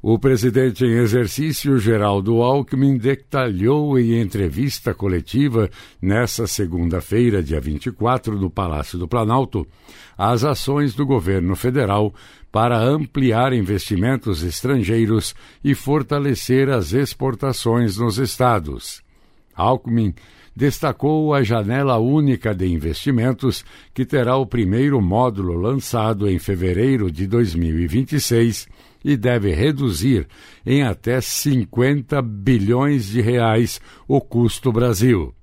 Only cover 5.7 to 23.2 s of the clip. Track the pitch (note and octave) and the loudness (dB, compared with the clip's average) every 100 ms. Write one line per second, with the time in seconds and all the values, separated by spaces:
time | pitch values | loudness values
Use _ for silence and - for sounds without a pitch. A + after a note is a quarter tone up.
5.7 | - - - F#2 G#2+ A#2 - G#2 - F2+ | -4 -20 -6 0 0 0 -2 -4 -4 -4
6.7 | E2+ E2+ F2 - G#2+ A#2+ G2+ D2 D#2 C#2+ | -2 -2 -2 -2 2 2 2 0 -4 -4
7.7 | D2 B2+ - A2+ B2+ - G#2 F#2+ - F2+ | -6 -6 -4 -2 0 -2 -4 -4 -4 -4
8.7 | D2+ C#2+ F2 F2 A#2+ G#2+ B2+ C3 G2 D2 | -4 -6 -8 -4 -2 2 0 0 -4 -8
9.7 | _ - - - - G2+ A#2+ C#3+ C3+ - | _ -20 -20 -20 -4 0 2 0 -2 -2
10.7 | C#3+ C#3+ G#2 C#3 C3 E2+ F#2+ F2 F#2 B2 | 0 0 -2 0 0 2 0 0 -2 -2
11.7 | C3 G#2 G2+ G#2 - - - - G#2 A#2 | 0 0 0 0 -4 -20 -20 -6 -2 0
12.7 | A#2+ A#2+ D3+ C#3 D3 C3 A2 C3 B2 F#2+ | 2 2 0 -2 0 2 2 2 0 0
13.7 | G2+ - F#2+ A2 C3 A2 E2+ E2+ - B2 | -2 -2 -2 0 0 -2 -4 -4 -4 -2
14.7 | C3+ G2 A#2 A2 A2 - - - - C#3 | 0 2 0 2 0 -2 -12 -20 -4 -2
15.7 | C3+ C3+ D3 B2 C#3+ C#3+ B2 - C3 C3+ | -2 0 -2 0 -2 -2 -2 0 2 2
16.7 | B2+ D#2 A#2 C#3 - C3 A#2 C3+ B2 A#2+ | 0 0 -2 -2 -4 -6 -4 -4 -2 0
17.7 | A#2 A#2 F#2+ A#2 G#2 B2+ - B2 G#2+ D2+ | 2 0 0 -2 -2 -4 0 2 2 -2
18.7 | C2 - - _ _ _ _ _ - G2 | -10 -12 -18 _ _ _ _ _ -2 0
19.7 | C3 B2+ A#2 G#2 E2 - - - - C#3 | 0 0 0 0 -4 -18 -20 -20 -2 -2
20.7 | - D3+ - D3 D#3 D3+ C#3+ G#2+ A#2 G2+ | 0 -4 -2 0 0 2 2 2 0 0
21.7 | B2+ C#3 A#2 A#2 D3+ C#3+ A#2+ A2+ F#2+ F#2 | 0 2 2 2 2 2 0 -2 -2 0
22.7 | E2+ D#2+ D2+ C#3+ B2 | 0 -2 -4 -2 0